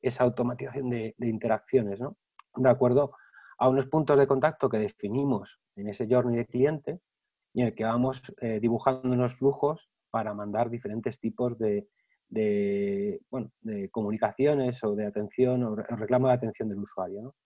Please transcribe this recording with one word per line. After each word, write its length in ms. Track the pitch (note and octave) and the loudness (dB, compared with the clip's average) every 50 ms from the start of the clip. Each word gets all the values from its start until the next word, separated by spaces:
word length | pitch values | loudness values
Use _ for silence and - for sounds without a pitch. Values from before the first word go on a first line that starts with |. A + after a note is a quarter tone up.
esa 220 | - B2+ B2 - B2+ | -2 -2 0 2 2
automatización 640 | B2 - - B2 B2 B2 B2 C3+ C3 - C#3 C3+ B2 | 2 2 2 -2 -2 -2 -4 -8 -8 -8 -6 -4 -4
de, 240 | A#2+ A#2 A2 A2 - | -4 -4 -4 -6 -6
de 120 | - A#2+ A#2 | -4 -2 -2
interacciones, 720 | A2 G#2+ - A#2 A2 G#2+ _ - - C3 A2 G2+ G2 G2+ | -2 -2 0 0 -2 -2 _ 2 2 2 2 2 -4 -6
¿no? 160 | A#2+ C#3+ - _ _ _ _ - _ _ _ | -8 -10 -10 _ _ _ _ -20 _ _ _
De 140 | A#2+ B2+ B2+ | 2 4 4
acuerdo 420 | B2 B2+ B2 B2 B2 C#3 - - - - - _ _ - - - - - | 6 6 4 4 4 4 2 2 -4 -16 -20 _ _ -20 -20 -20 -4 2
a 100 | A#2+ C3 | 4 4
unos 180 | C3 C#3 C3+ | 4 4 0
puntos 320 | C3+ - D#3 D3+ - C#3 C#3 | 2 0 0 4 4 6 6
de 80 | C#3 | 6
contacto 420 | C3+ C#3+ C3 C3 - - _ - B2 | 6 4 2 2 0 0 _ -2 0
que 100 | - G#2+ | 0 0
definimos 800 | G#2+ G2+ - _ - G2+ G#2+ C3+ C#3+ C#3+ B2 G2+ G2 - - _ _ _ _ | -2 -2 -6 _ -6 -4 -2 0 0 2 0 0 -2 -8 -20 _ _ _ _
en 120 | G2+ G2+ G#2+ | -10 -10 -10
ese 200 | G2+ - A#2+ G#2+ | -6 -6 0 2
journey 300 | B2 B2 B2 B2 A#2 A#2 | 4 4 4 2 0 -2
de 80 | A#2 | -2
cliente 540 | - - B2 C3 D3 D#3+ D3+ _ - D#3+ F3+ _ _ _ _ _ _ _ _ _ _ | -4 0 2 2 2 0 -2 _ -8 -10 -10 _ _ _ _ _ _ _ _ _ _
y 80 | _ A#2+ | _ 0
en 80 | B2 A2+ | 0 0
el 60 | - | 0
que 100 | - A2 | -2 -2
vamos, 380 | A2+ A2+ B2 B2+ C3+ C3 - - - - - | 0 2 2 2 0 0 -6 -12 -18 -12 -6
eh, 180 | B2+ A#2 A2 G#2+ | -4 -4 -2 0
dibujando 540 | A2 A#2 A#2 A#2+ - C#3 C3 C3 B2+ B2+ | 0 0 0 2 0 0 0 0 -2 0
unos 240 | B2+ B2 B2 B2 B2+ | 2 2 0 0 -2
flujos 540 | _ C3+ C#3 C#3 - - C#3+ D#3 D#3+ _ _ _ _ _ _ | _ 0 0 2 2 0 -2 -2 -2 _ _ _ _ _ _
para 220 | - A2+ G#2+ G#2+ | -4 -4 -2 -2
mandar 380 | G#2 G#2 G#2 G#2 G2+ A2 A#2 A#2 | -6 -6 -8 -4 -2 -2 -2 -2
diferentes 500 | A#2+ A#2+ - G2+ G#2+ A2+ G#2+ A#2+ A2+ _ | -2 -8 -8 -6 -6 -4 -4 -6 -8 _
tipos 380 | - A2 A2 - B2 B2 A#2+ A2+ | -6 -6 -4 -2 -2 -2 -2 0
de, 280 | A2+ G#2+ G#2 G#2 G2+ _ _ _ _ _ _ _ _ _ | 0 0 0 0 -4 _ _ _ _ _ _ _ _ _
de, 920 | - A2 G#2+ G#2+ G#2 G2+ G2+ G2+ G2+ G2+ G2+ G2+ G2 G2 G2+ G#2 F#2+ - _ _ | -2 0 0 2 2 2 2 0 0 0 0 -2 -2 -2 -2 -4 -6 -8 _ _
bueno, 220 | - C3 G#2+ - _ _ | -8 -8 -8 -8 _ _
de 300 | _ A2 G#2+ G2+ G2 - | _ -8 -6 -6 -8 -6
comunicaciones 920 | - A#2+ G#2+ G2+ A2 A2 A2+ G#2 G2+ - C3+ D3 D3+ C#3 C3 B2 B2 - - | -4 -4 -2 -2 -2 -2 -2 -4 0 2 2 2 2 2 0 -2 -2 -2 -2
o 100 | G#2+ G#2 | -2 -2
de 100 | G#2 G#2+ | -2 -4
atención 580 | G#2 G2+ G#2+ G#2 G#2 - - B2+ B2 B2+ B2 B2 | -4 -4 -6 -6 -6 0 0 2 2 2 0 0
o 120 | A2+ G#2+ | -2 -4
re-, 80 | G#2 G#2+ - | -6 -6 -8
reclamo 400 | A#2+ G#2+ A2 G#2 B2 B2+ C3 C3 | -6 -8 -2 0 2 2 4 4
de 60 | B2 | 2
atención 360 | B2 B2 A2 G#2 - A2 A2 | 2 0 -6 -4 -4 -6 -6
del 80 | G2 G2+ | -4 -6
usuario, 440 | G2+ - - - F#2 F2+ F#2+ G2+ | -8 -10 -8 -8 -6 -6 -8 -10
¿no? 120 | A2+ C3+ - _ _ | -12 -14 -18 _ _